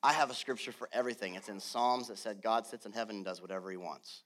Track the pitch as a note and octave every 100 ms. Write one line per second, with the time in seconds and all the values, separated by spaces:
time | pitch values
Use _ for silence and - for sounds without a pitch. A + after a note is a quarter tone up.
0 | C#3 D3+ C#3 B2+ - B2 - A#2 A#2 A#2
1 | B2 A2+ F#2+ F#2 G2+ G2 - A#2+ B2 B2
2 | B2 G2+ A2+ G2+ A2 A2+ A2+ A#2+ G#2 G#2+
3 | A2 G#2 F#2 F2+ F2+ F#2+ F#2+ F#2 F2 D2+
4 | - -